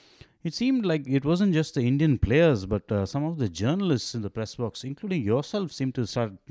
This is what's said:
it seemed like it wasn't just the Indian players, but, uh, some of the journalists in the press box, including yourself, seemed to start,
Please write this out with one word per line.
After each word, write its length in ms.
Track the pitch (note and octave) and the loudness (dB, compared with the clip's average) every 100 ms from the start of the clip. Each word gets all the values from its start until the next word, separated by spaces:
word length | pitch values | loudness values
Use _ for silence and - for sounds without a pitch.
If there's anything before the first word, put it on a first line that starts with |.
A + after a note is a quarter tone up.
| _ - - _ | _ -20 -20 _
it 100 | E3 | -8
seemed 320 | - B3 C4 G3 | -2 0 0 0
like 220 | D#3 B2+ | 0 0
it 160 | C3+ | 0
wasn't 300 | C#3+ F3 G3+ | 2 2 4
just 220 | D#3 D#3 D3 | 2 0 0
the 60 | |
Indian 360 | A#2+ C#3 D#3+ A#2+ | 2 4 4 4
players, 480 | - C#3 E3+ A#2 F#2+ | 4 4 6 4 0
but, 260 | G#2 - | -4 -2
uh, 140 | G2+ F#2+ | -2 0
some 180 | C#3 | -2
of 140 | D3+ E3 | -4 -2
the 100 | A2 | -4
journalists 640 | E2 A2 F3+ F#3+ B2+ - | -2 -2 0 0 0 -2
in 80 | A#2+ | -6
the 80 | G2+ | -6
press 260 | - A2 - | -6 -8 -6
box, 280 | A#2 - | -8 -6
including 400 | C3 C#3 G#3 F#3 | -12 -10 -4 -2
yourself, 480 | G#2 B2 C#3+ G#3 F3 | 2 2 0 -4 -4
seemed 240 | - C3 B2+ | -4 -4 -2
to 100 | A2+ | -2
start, 280 | B2+ A2 F#2+ - | -2 -4 -6 -4